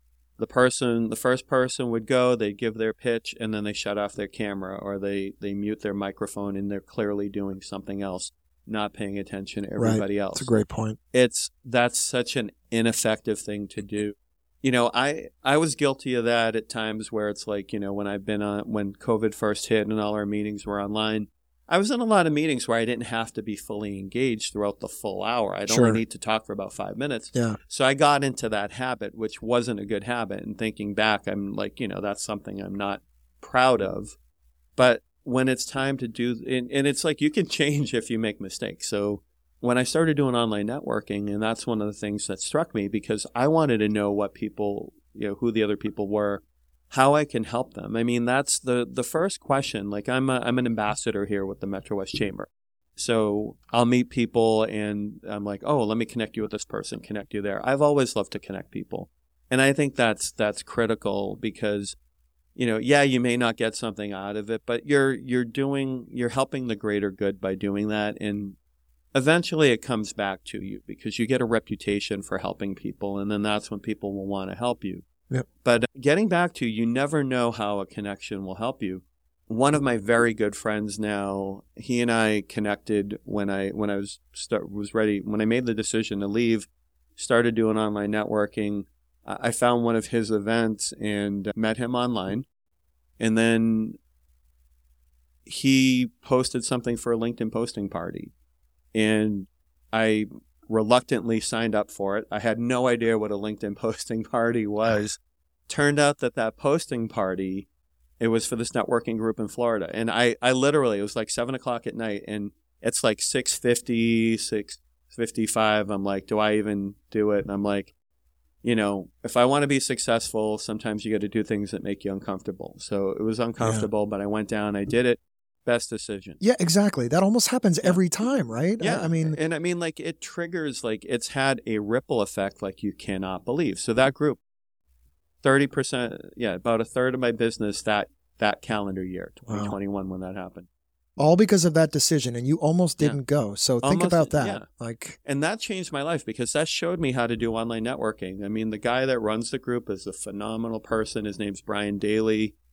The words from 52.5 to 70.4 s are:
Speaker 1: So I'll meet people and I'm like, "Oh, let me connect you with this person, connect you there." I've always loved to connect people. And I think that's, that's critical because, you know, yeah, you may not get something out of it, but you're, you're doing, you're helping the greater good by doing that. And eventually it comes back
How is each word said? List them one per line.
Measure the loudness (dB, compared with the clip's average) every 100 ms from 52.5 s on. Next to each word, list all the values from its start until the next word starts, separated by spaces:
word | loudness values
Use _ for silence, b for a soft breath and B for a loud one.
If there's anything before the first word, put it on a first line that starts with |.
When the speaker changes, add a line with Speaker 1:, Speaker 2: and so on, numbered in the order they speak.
| _ _ _ _ -8
Speaker 1:
So | 0 2 4 0 -4 -10 -2
I'll | 4 6
meet | 4 2
people | 0 2 4 4 4
and | 2 -2 -4 -4 -6 -10 -10
I'm | -6
like, | -6 -6
"Oh, | 0 2
let | 2 0
me |
connect | -2 -4 -4 -4
you |
with | -4
this | -6 -6
person, | -8 -6 -10
connect | -10 -10 -6
you | -6
there." | -4 -2 0
I've | 2
always | 4 4 2
loved | 0 -4
to | -6
connect | -8 -10 -8
people. | -10 -8 -10 -10 _ _ _ -2
And | 4
I | 4
think | 4 0
that's, | 2 2 2 -4
that's | 0 -2 -2
critical | -6 0 0 0 0 -2 -4 -4
because, | -6 -2 0 0 -4 -10 _ _ _ _ _
you | -4 0
know, | 0
yeah, | 4 4
you | 6 4
may | 2 2
not | 0 0
get | -2
something | -2 -8 -6 -8
out | -6 -6 -6
of | -6
it, | -6 -4
but | -4
you're, | 2 4 4
you're | 0 -2 -2 -2
doing, | -2 -2 -2 -2 -6 -8
you're | -4 -2
helping | 0 -2 -2 -4
the | -2
greater | 0 0 0
good | 0 -2 0
by | -4
doing | -2 -2 0 0
that. | 0 -2 -2
And | -4 -4 -6 -12 _ _ _ _ _
eventually | 0 4 2 2 4 4
it | 4
comes | 0 -2 -2
back | -2 -4 -4